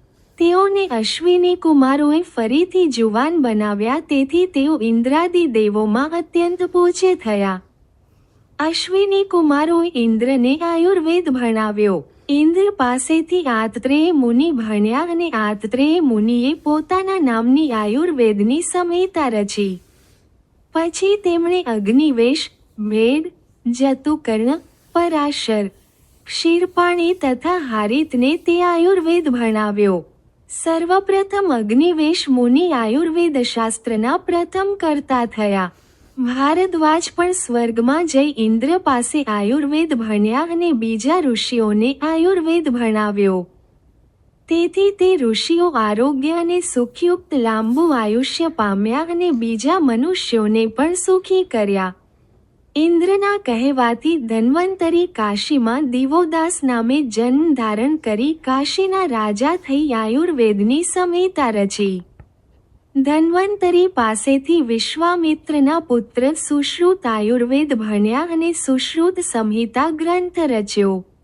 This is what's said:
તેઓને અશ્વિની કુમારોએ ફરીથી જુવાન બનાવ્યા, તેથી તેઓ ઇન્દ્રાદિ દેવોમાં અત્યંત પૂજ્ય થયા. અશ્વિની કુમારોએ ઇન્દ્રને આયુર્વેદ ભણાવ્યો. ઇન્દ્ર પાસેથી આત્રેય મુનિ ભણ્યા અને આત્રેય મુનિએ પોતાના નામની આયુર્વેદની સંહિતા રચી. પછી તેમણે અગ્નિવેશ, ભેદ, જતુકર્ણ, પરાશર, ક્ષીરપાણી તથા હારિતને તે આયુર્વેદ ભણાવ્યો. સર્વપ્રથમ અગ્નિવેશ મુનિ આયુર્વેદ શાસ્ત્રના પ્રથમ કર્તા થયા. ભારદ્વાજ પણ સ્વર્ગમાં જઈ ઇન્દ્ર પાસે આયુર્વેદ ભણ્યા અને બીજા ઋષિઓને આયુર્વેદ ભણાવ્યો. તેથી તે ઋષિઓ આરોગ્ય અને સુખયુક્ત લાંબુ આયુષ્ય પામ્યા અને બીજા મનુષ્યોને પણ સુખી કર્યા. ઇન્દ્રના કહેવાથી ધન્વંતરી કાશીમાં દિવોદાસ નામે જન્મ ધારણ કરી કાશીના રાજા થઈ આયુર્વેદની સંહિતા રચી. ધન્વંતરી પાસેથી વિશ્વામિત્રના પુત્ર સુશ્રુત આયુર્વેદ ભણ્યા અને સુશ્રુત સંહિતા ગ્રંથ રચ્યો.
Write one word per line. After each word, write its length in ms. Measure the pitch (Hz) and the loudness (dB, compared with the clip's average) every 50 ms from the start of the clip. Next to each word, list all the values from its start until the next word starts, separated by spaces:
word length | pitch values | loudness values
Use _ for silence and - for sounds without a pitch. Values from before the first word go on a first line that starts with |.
| _ _ _ _ _ _ _ - | _ _ _ _ _ _ _ 0
તેઓને 480 | 339 339 349 370 392 392 392 392 392 | 2 2 4 4 2 2 2 -2 -2
અશ્વિની 680 | 320 247 220 220 - - - 330 359 359 359 349 359 359 | -2 -2 -4 -2 -4 -6 -2 2 2 4 4 4 2 0
કુમારોએ 680 | 359 - 320 302 277 262 262 277 294 294 294 302 330 | 0 2 2 4 4 4 4 2 2 2 2 2 0
ફરીથી 640 | 359 - - 240 226 220 262 320 359 359 - 370 349 | -2 -4 -4 -4 -2 0 0 0 0 0 2 2 2
જુવાન 520 | 294 233 233 226 220 208 233 277 320 349 320 | 2 2 0 0 0 2 0 0 0 0 0
બનાવ્યા, 640 | 254 233 214 208 214 208 202 202 214 233 277 330 | 0 2 0 0 0 -2 -2 -2 -2 -2 -2 -4
તેથી 460 | 320 - 285 269 269 269 320 349 370 | -4 -2 -2 -2 0 0 0 0 0
તેઓ 340 | 370 - 277 269 311 320 240 | 0 0 -2 0 0 0 0
ઇન્દ્રાદિ 680 | 220 226 226 233 233 262 285 320 349 349 359 349 339 | 0 0 0 0 0 2 0 0 0 2 0 0 0
દેવોમાં 640 | 269 226 220 214 208 202 214 214 214 208 247 285 320 | 2 2 2 0 2 0 0 0 0 0 0 0 -2
અત્યંત 520 | 339 349 339 - - 339 349 349 359 359 | -4 -6 -6 -2 -2 0 0 0 -2 -2
પૂજ્ય 520 | 359 359 - 359 349 349 - - 381 370 359 | -4 -2 2 2 2 2 2 2 2 2 0
થયા. 480 | 320 - 220 208 202 196 190 185 185 _ _ _ _ _ _ _ _ _ _ _ _ _ _ _ _ _ _ _ - | 0 -2 -2 -2 0 0 -2 -2 -6 _ _ _ _ _ _ _ _ _ _ _ _ _ _ _ _ _ _ _ -4
અશ્વિની 680 | 302 320 330 - - 349 370 392 403 392 392 392 392 | -4 -2 -2 -4 -4 -2 0 0 2 2 2 0 0
કુમારોએ 680 | 392 359 349 320 294 277 294 311 330 339 339 339 349 330 | 0 2 2 4 4 2 2 2 2 2 0 0 0 -2
ઇન્દ્રને 640 | 240 233 226 220 214 240 262 277 247 240 262 285 | 0 0 2 2 2 0 0 2 2 2 2 0
આયુર્વેદ 720 | 320 339 339 339 330 339 381 392 359 302 320 339 359 349 311 | 0 -2 -2 0 2 2 2 2 2 2 0 0 0 0 0
ભણાવ્યો. 760 | 254 247 247 226 220 220 214 214 208 208 208 202 185 151 - - _ _ - - | -2 0 0 0 0 0 -2 -2 0 0 0 0 0 -2 -6 -10 _ _ -4 -2
ઇન્દ્ર 420 | 285 294 302 330 339 381 403 403 | 0 2 4 4 4 4 2 0
પાસેથી 720 | 403 - 254 247 247 262 - - 320 320 311 - 359 359 | 0 0 -2 0 0 -2 -2 0 0 0 0 0 -2 -2
આત્રેય 680 | 311 262 226 220 220 220 - 233 - 262 285 302 320 359 | 0 0 -2 -2 -2 -4 -6 -6 -2 0 2 2 2 2
મુનિ 400 | 330 277 247 233 233 254 320 339 | 2 2 2 2 2 2 2 2
ભણ્યા 460 | 285 233 220 214 214 208 208 220 240 285 | 0 -2 -4 -2 0 0 0 0 0 -2
અને 320 | 349 339 339 339 349 320 | -2 -2 -2 -4 -4 -4
આત્રેય 720 | 247 220 214 208 208 208 226 208 247 254 285 302 330 359 | -2 -2 -2 -2 -4 -6 -6 -6 0 0 2 2 2 2
મુનિએ 540 | 311 254 220 208 214 233 240 240 240 277 320 | 2 2 2 2 2 2 2 2 0 0 -2
પોતાના 640 | 311 - 294 302 311 311 - 359 - 381 381 381 381 | -2 -2 -2 -2 -2 0 -2 -2 -2 0 0 0 0
નામની 520 | 285 247 226 226 226 247 269 311 320 262 | 0 0 0 0 2 2 2 2 2 0
આયુર્વેદની 920 | 226 214 208 208 220 285 349 359 302 254 233 220 208 202 208 233 277 330 | -2 -2 -2 0 0 0 0 0 0 2 2 2 2 2 0 0 0 -2
સંહિતા 680 | 349 - - 359 349 339 349 359 381 370 - 330 285 254 | -2 -2 -2 -2 -2 0 0 0 -2 -2 -2 -2 -2 -2
રચી. 540 | 220 208 202 202 - 208 202 190 185 175 _ _ _ _ _ _ _ _ _ _ _ _ _ _ _ _ _ _ | -2 -2 -4 -4 -2 -4 -4 -4 -4 -8 _ _ _ _ _ _ _ _ _ _ _ _ _ _ _ _ _ _
પછી 440 | - 320 330 339 - - 381 392 415 | -4 -2 -2 -2 -2 -2 0 0 0
તેમણે 460 | 415 392 349 339 339 339 349 359 359 | 2 0 0 0 0 0 0 0 0
અગ્નિવેશ, 880 | 330 240 226 208 196 202 240 277 311 294 247 226 233 254 302 - - - _ _ _ _ _ 214 | -2 -2 -4 -2 0 2 4 4 4 4 2 2 2 2 2 0 -4 -8 _ _ _ _ _ -8
ભેદ, 540 | 208 214 214 220 226 240 277 311 330 349 - _ _ _ _ _ - | -4 -2 0 2 2 2 2 0 -2 -6 -12 _ _ _ _ _ -6
જતુકર્ણ, 920 | 240 240 247 269 269 262 269 - 302 311 302 - 233 220 214 226 254 311 339 - _ _ _ _ _ | -6 -2 0 0 0 0 0 -2 -2 -2 -2 -2 -2 -2 0 0 0 -2 -2 -6 _ _ _ _ _
પરાશર, 800 | - 339 349 339 320 294 285 294 285 - - 226 220 208 202 185 _ _ _ _ _ _ _ _ _ _ _ | -2 0 0 0 0 0 -2 -2 -4 -6 -4 -2 -2 -2 -2 -6 _ _ _ _ _ _ _ _ _ _ _
ક્ષીરપાણી 840 | - - - - 330 339 349 370 359 - 349 349 349 349 349 339 339 | -12 -10 -2 0 0 2 2 0 0 0 0 0 2 0 0 0 0
તથા 460 | 370 359 294 262 247 247 - 339 359 349 | 0 0 -2 -2 -2 -2 -2 -2 -2 -2
હારિતને 760 | 285 247 220 214 208 208 247 302 302 - - 240 254 277 330 | -2 -4 -4 -2 -2 0 0 -2 -2 -2 -2 0 0 0 0
તે 260 | 339 - 349 339 349 | 0 0 0 0 2
આયુર્વેદ 640 | 349 349 339 330 339 370 392 359 320 330 349 349 311 285 | 2 2 2 2 2 2 2 2 2 0 0 0 0 0
ભણાવ્યો. 760 | 247 240 233 220 214 214 208 208 202 208 208 196 185 165 - - _ _ _ _ _ _ _ _ | -2 0 0 0 0 0 -2 -2 0 2 2 2 2 0 -4 -10 _ _ _ _ _ _ _ _
સર્વપ્રથમ 1040 | - - - 330 330 330 339 339 370 392 392 392 392 392 392 392 403 403 392 339 262 | -14 -6 -2 -2 -2 0 0 2 2 0 2 2 0 0 0 0 -2 -2 0 0 0
અગ્નિવેશ 720 | 226 214 208 233 269 330 359 339 311 302 311 349 - - 285 | 0 0 2 2 2 4 2 2 0 0 0 0 -2 0 0
મુનિ 440 | 254 247 240 240 254 320 359 349 | 0 2 4 4 4 2 2 2
આયુર્વેદ 680 | 285 240 226 214 233 302 339 320 320 349 349 330 277 254 | 0 -2 0 0 0 0 0 0 0 0 0 0 0 -2
શાસ્ત્રના 800 | 240 - - 233 226 220 - - - 233 226 214 220 254 330 | -2 -2 -2 -4 -4 -4 -4 -6 -6 -4 -2 -2 0 0 -2
પ્રથમ 600 | 370 - 349 339 339 349 339 - 381 392 403 403 403 | -2 -2 -2 -2 -2 -2 -2 -4 -4 -2 -2 -2 -2
કર્તા 440 | 349 311 294 294 - - 262 247 240 | -2 -2 -2 -2 -2 -2 -2 -2 -2
થયા. 480 | 233 - 220 214 202 196 190 185 175 _ _ _ _ _ _ _ _ - 262 | -4 -4 -4 -2 0 0 -2 -2 -4 _ _ _ _ _ _ _ _ -8 -6
ભારદ્વાજ 960 | 247 240 254 269 277 294 330 359 381 370 339 320 311 302 311 339 339 - - | -4 -4 -2 0 0 0 2 2 0 0 0 0 2 2 2 0 -2 -4 -4
પણ 160 | 349 349 359 | -2 -2 0
સ્વર્ગમાં 760 | 370 - - - 233 233 233 226 226 233 233 254 285 339 349 | -2 -4 -4 -2 -2 0 0 0 0 0 0 0 0 0 -2
જઈ 280 | 311 269 269 294 302 277 226 | 0 2 2 2 2 0 0
ઇન્દ્ર 400 | 220 220 220 226 254 302 349 370 | 0 0 2 0 0 0 0 0
પાસે 440 | - 294 262 240 233 - - 302 | 0 0 0 0 -2 -2 -4 -4
આયુર્વેદ 720 | 269 220 208 208 202 214 262 302 285 277 302 311 339 311 269 | -2 -2 -2 -2 0 0 0 0 0 0 0 0 0 0 -2
ભણ્યા 460 | 226 220 214 214 208 208 214 233 285 | -4 -2 -2 0 0 0 2 0 -2
અને 320 | 339 339 339 339 349 339 | -2 -2 -2 -2 0 0
બીજા 480 | 277 220 226 226 226 208 226 285 349 370 | 0 0 -2 -2 -4 -2 0 0 0 2
ઋષિઓને 800 | 311 262 226 208 - - 247 233 220 208 208 208 226 262 277 269 | 2 0 -2 -2 -4 -4 -2 0 0 2 2 2 2 0 -2 -2
આયુર્વેદ 640 | 294 320 320 330 330 370 392 349 311 320 339 349 311 277 | -4 -2 0 2 2 2 2 0 0 0 0 0 0 -2
ભણાવ્યો. 800 | 240 240 233 220 214 214 214 208 202 202 196 190 185 180 175 - _ _ _ _ _ _ _ _ _ _ _ _ _ _ _ _ _ _ _ - | -2 0 0 0 0 0 -2 -2 0 0 0 2 0 -2 -6 -8 _ _ _ _ _ _ _ _ _ _ _ _ _ _ _ _ _ _ _ -2
તેથી 420 | 330 339 349 359 - 381 392 403 | 0 0 0 0 0 0 0 0
તે 260 | 403 - 359 370 370 | 2 2 2 2 2
ઋષિઓ 540 | 294 247 226 220 - - - 339 339 349 349 | 2 2 0 0 -2 -2 0 2 2 2 2
આરોગ્ય 600 | 277 233 214 208 208 220 254 294 285 262 269 311 | 2 0 0 0 0 0 0 0 0 0 -2 -2
અને 280 | 339 339 339 339 349 359 | -2 -2 -2 -2 -2 -2
સુખયુક્ત 760 | 349 - - 247 247 240 - - 349 349 359 349 - - 302 | -4 -2 -2 -2 -4 -4 -4 -2 0 0 0 -2 -4 -4 -2
લાંબુ 540 | 254 226 226 220 220 220 226 247 302 349 320 | -2 0 0 0 0 0 0 0 2 2 2
આયુષ્ય 600 | 277 233 214 208 214 247 269 - - - 330 320 | 2 0 0 0 0 0 -2 -2 -2 -4 -4 -4
પામ્યા 520 | 330 - 214 202 196 202 208 220 240 294 | -2 -2 -2 0 0 0 0 0 -2 -2
અને 300 | 330 339 339 339 359 349 | -4 -4 -2 -2 0 0
બીજા 480 | 269 226 233 226 226 208 247 294 359 381 | 0 0 -2 -4 -4 -2 0 0 2 2
મનુષ્યોને 840 | 294 247 226 226 285 359 370 - - - 233 226 214 208 220 226 226 | 2 2 2 0 0 -2 -2 -4 -4 -2 -2 0 0 2 2 2 0
પણ 280 | 220 220 254 294 339 359 | 0 0 -2 -2 0 0
સુખી 500 | 359 - 381 370 370 370 - 381 370 370 | -2 0 2 2 2 2 0 0 0 0
કર્યા. 500 | - - 220 208 202 196 190 185 185 185 _ _ _ _ _ _ _ _ _ _ _ _ _ _ _ - | 0 -2 -2 0 0 0 -2 -2 -4 -8 _ _ _ _ _ _ _ _ _ _ _ _ _ _ _ -2
ઇન્દ્રના 640 | 294 320 339 339 330 349 381 392 403 403 403 415 403 | 0 2 2 4 2 2 2 2 2 2 0 -2 -2
કહેવાથી 800 | - 254 233 226 254 285 269 262 240 233 240 233 - 320 339 | -2 -2 -2 0 0 0 2 2 2 0 0 0 0 -2 0
ધન્વંતરી 920 | 302 226 226 226 226 226 254 285 339 359 381 381 - 339 330 339 339 359 | 0 -2 -2 -2 0 2 2 2 2 0 -2 -2 -2 -2 0 2 0 0
કાશીમાં 840 | 349 - 226 214 208 202 208 - - 302 262 226 226 240 294 302 247 | 0 -2 -4 -2 -2 -2 -4 -2 -2 0 0 2 0 0 -2 -2 -2
દિવોદાસ 720 | 240 254 269 269 311 349 359 311 330 330 320 349 - - 285 | 0 0 0 2 2 0 0 2 0 -2 -2 -2 -4 -2 -2
નામે 380 | 254 247 226 226 240 269 311 | -2 0 0 0 0 0 0
જન્મ 520 | 285 226 202 220 233 247 262 294 330 330 269 | -2 -2 -2 -2 0 2 2 2 2 2 0
ધારણ 420 | 247 226 214 208 214 247 294 311 | 0 0 -2 -2 -2 0 0 -2
કરી 380 | 302 - 226 208 208 262 311 320 | -2 -2 -4 -2 -2 -2 -2 -2
કાશીના 720 | - - 262 262 262 294 285 - 381 381 370 381 381 370 | -4 -2 -2 -2 0 -2 -2 -2 -2 -2 0 0 -2 -2
રાજા 520 | 294 233 220 214 214 208 202 262 311 359 | -2 -2 -2 -2 -2 -2 0 0 -2 -2
થઈ 360 | 359 - 277 269 294 311 285 | -2 -4 -2 -2 0 0 0
આયુર્વેદની 880 | 233 220 220 220 240 294 349 349 302 240 226 214 208 202 208 226 269 320 | -2 -2 -2 0 0 0 0 0 0 2 2 2 2 2 0 0 0 0
સંહિતા 680 | 349 - - 370 359 349 349 359 370 370 - 311 269 233 | -2 -2 -2 -2 -2 0 0 0 0 0 0 -2 -2 0
રચી. 520 | 214 202 196 196 - 208 202 196 185 180 - _ _ - - _ _ _ _ _ _ _ _ _ _ _ _ _ - | 0 -2 -2 -2 -2 -2 -2 -2 -2 -6 -10 _ _ -20 -20 _ _ _ _ _ _ _ _ _ _ _ _ _ -2
ધન્વંતરી 920 | 277 262 285 302 311 330 330 339 359 392 403 415 392 370 349 349 349 370 | -2 0 2 2 2 2 2 2 0 0 0 -2 0 0 2 4 4 2
પાસેથી 720 | 370 - 254 226 220 220 - - 277 277 269 269 320 339 330 | 2 2 0 0 0 -2 -2 0 0 0 0 2 0 2 2
વિશ્વામિત્રના 1200 | 254 226 233 226 - - - 311 339 349 359 349 330 311 302 311 - - 302 294 269 285 320 339 | 2 0 -2 -2 -2 -6 -4 -2 0 0 0 0 0 0 -2 -2 -4 -2 0 2 2 2 2 0
પુત્ર 520 | 330 - 247 233 233 - - 240 254 285 | 0 0 0 0 0 -2 -4 -2 0 0
સુશ્રુત 760 | 320 - - - 294 285 277 - - 349 349 370 381 381 - | -2 -4 -4 -2 -2 -2 -2 -4 -2 2 2 2 2 2 -2
આયુર્વેદ 680 | 233 220 214 208 220 247 247 240 240 269 285 311 294 262 | -4 -2 0 0 0 0 0 0 0 2 0 2 0 -2
ભણ્યા 460 | 220 214 214 214 208 208 214 240 285 | -2 -2 -2 0 0 2 2 0 -2
અને 320 | 339 339 330 320 330 339 | -2 -2 -2 -2 -2 -2
સુશ્રુત 680 | 330 - - 269 262 262 - - - 330 339 370 370 370 | -2 -4 -2 -2 -2 -2 -2 -4 -2 0 0 0 0 -2
સંહિતા 720 | 339 - - 226 220 214 214 226 233 226 - - 320 339 | -6 -4 -2 -2 -2 0 0 -2 -2 -2 -2 -2 -2 -2
ગ્રંથ 480 | 320 311 330 339 349 359 359 359 - 349 | -2 -2 -2 -2 0 -2 -2 -4 -4 -2
રચ્યો. 640 | 320 269 233 214 202 208 - 208 196 196 190 185 185 _ _ _ | -2 0 0 -2 -4 -2 -2 0 0 0 0 -4 -8 _ _ _